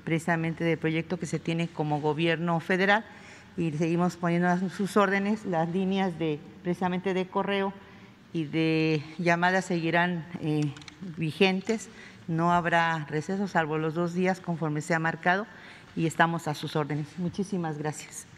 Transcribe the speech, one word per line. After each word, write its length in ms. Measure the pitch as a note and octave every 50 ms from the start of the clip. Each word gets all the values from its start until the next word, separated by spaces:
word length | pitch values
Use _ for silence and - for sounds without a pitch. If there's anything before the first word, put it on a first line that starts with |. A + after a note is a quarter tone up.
| -
precisamente 600 | - D#3+ D#3+ D#3 - E3+ E3 D#3+ E3 D#3+ - E3+
del 140 | E3+ E3 D#3
proyecto 380 | - D#3+ D#3+ D#3+ D#3+ D#3+ F#3 F3
que 100 | - D#3
se 120 | - D#3
tiene 300 | - - E3 E3 E3+ E3
como 320 | - - D#3 D3+ D3+ D3
gobierno 580 | C#3 D3+ D3+ D3 E3 E3+ E3 D3+ E3+ F3 E3+ E3
federal. 460 | D#3 - F#3+ F3+ F#3+ G3 G3+ A3 A3 - - - - - - - - - -
Y 160 | - E3+ E3
seguimos 460 | D3+ D3+ F3 D#3+ E3+ E3+ F3 F3+ F3 -
poniendo 320 | F3+ E3+ E3+ E3+ F3 F3+
a 100 | F3 F3
sus 380 | F#3+ F#3 - - G3+ F3+ - G#3+
órdenes, 480 | G3+ F#3+ G3 G3 G3 G3+ A3 G#3+ -
las 240 | G3 F3 D#3+ E3 E3+
líneas 500 | E3+ F#3+ F#3+ F#3 G3 G3 F#3+ F#3+ E3 D#3+
de, 220 | E3 D#3+ D3+ D3 - - - -
precisamente 520 | - E3+ F3 - G3 F3+ F3+ F#3 F3+ G3 F#3
de 140 | F#3 F#3 F#3
correo 440 | - G3+ G3 G3 G3+ G3 G3 G3 G3 - - - - - - - - - - - -
y 120 | F3 D#3+
de 560 | C#3+ D3 D#3+ D#3+ D#3+ D#3+ D#3+ D#3+ D#3+ D#3+ D3+ C3+ - - -
llamadas 460 | F3 E3+ E3+ E3+ F3 F3+ F#3 F#3+ F3+
seguirán, 640 | - F#3 E3+ D#3+ E3 D#3+ E3+ E3+ F3+ F3+ E3+ D3+ - - -
eh, 320 | - D#3 D3+ D3+ D3 D3 C3+ - - - - - F#3 F#3+ D3+
vigentes. 720 | D#3+ E3 D#3 C#3+ - G3 F#3+ F#3 F#3+ - - A3 A3 - - - - - - - - -
No 280 | - E3 D#3+ E3 F3 F3
habrá 520 | F3 E3+ E3+ E3+ E3+ E3 E3 E3 D#3+ D3+ C#3+
receso, 400 | D3 D3+ D3 - F#3+ G3 G#3 F#3
salvo 280 | - F3 D#3+ D3 D#3 D#3
los 180 | D#3 D#3+ D3+
dos 180 | E3+ F3 E3+ E3+
días 260 | F3+ F#3 F3+ F#3 F3+
conforme 400 | - - E3+ D3 E3 D#3 D3+ D3+
se 140 | D3+ - F3
ha 60 | D#3+
marcado, 460 | D#3+ E3 D#3+ D#3+ - F3+ F3+ G3 G#3+ - - - - - - - - - -
y 120 | - E3 D#3+
estamos 400 | D3 - E3+ E3 E3+ E3 - D#3
a 60 | D3
sus 240 | - - D3+ - D#3
órdenes. 280 | D3+ C#3 D3+ D3 D3+ C#3+ - -
Muchísimas 600 | F3+ F3 - - G3 - - F3+ E3+ D#3+ D#3 D3
gracias. 480 | D3+ D3+ D3 - - - - - - - -